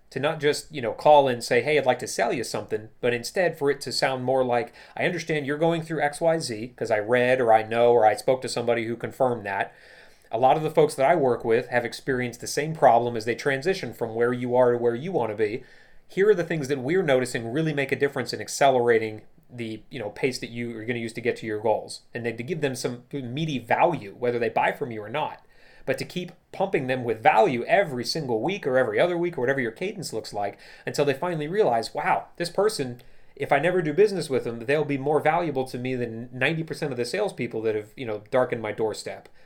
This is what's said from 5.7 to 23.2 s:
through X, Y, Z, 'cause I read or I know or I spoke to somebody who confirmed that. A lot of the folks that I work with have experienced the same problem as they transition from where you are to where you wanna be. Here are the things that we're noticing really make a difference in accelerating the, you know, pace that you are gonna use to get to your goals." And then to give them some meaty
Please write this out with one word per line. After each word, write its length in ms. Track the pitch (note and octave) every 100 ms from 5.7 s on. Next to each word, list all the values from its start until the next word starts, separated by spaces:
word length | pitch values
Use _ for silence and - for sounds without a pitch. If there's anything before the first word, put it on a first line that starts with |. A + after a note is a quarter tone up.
| E3+
through 200 | D#3+ D#3
X, 180 | C#3+ C#3+
Y, 180 | E3 E3
Z, 340 | D#3+ G#2+ B2 -
'cause 140 | A2+
I 80 | G#2+
read 400 | G#2 B2 B2 C3
or 120 | A#2
I 120 | A2
know 260 | A2 A2+ A#2+
or 160 | A#2+ G#2+
I 80 |
spoke 260 | G#2 - B2+
to 60 | B2
somebody 360 | - A#2+ A#2+
who 100 | A2+
confirmed 500 | A#2 A#2 A2 B2+ A#2
that. 280 | G2+ G2 - - - - - _ _
A 80 | A2+
lot 180 | B2+ D#3
of 60 |
the 80 | D#3
folks 240 | D#3+ D#3
that 160 | - C3+
I 60 | F3
work 280 | C3 A2+
with 220 | A#2 A2+ -
have 160 | B2
experienced 560 | A#2 - - B2+ B2 A#2
the 60 | G#2+
same 280 | - D3+
problem 420 | D#3+ C3 A#2 A#2+ A#2
as 80 |
they 100 | G#2+
transition 580 | A#2 D3 C3+ D3+ F#3+ B2
from 220 | G#2+ A2+
where 180 | A2+ A#2+
you 220 | B2 B2
are 160 | B2 B2+
to 80 | A#2+
where 160 | A#2
you 160 | A#2 E3+
wanna 240 | E3+ A2+
be. 300 | G#2 G#2+ A#2 - - - - -
Here 240 | - G#3
are 40 |
the 100 | F#3+
things 240 | E3 E3 B2+
that 100 | C#3
we're 240 | B2 F#3
noticing 500 | E3 C3 B2 C3 A2+
really 220 | C3 D#3+
make 160 | C#3+ C3+
a 60 | B2
difference 360 | C#3 C3+ A#2
in 80 | G#2+
accelerating 800 | G#2 - C#3 C3 A#2+ A2+ A2 G#2+ - - -
the, 320 | B2 A2+ A2 -
you 80 | C#3+
know, 120 | G#2
pace 280 | - C#3 B2
that 120 | A#2
you 280 | A#2 A#2+ A2+
are 60 |
gonna 160 | A2 A#2+
use 140 | A2+
to 60 | A#2
get 140 | A#2 A2+
to 80 | A2+
your 120 | G#2+
goals." 440 | A2 G#2 F#2 - -
And 100 | A#2+
then 120 | A#2 A2
to 80 |
give 160 | B2 F3
them 160 | D3 B2
some 260 | C3+ A#2+ -
meaty 460 | C#3+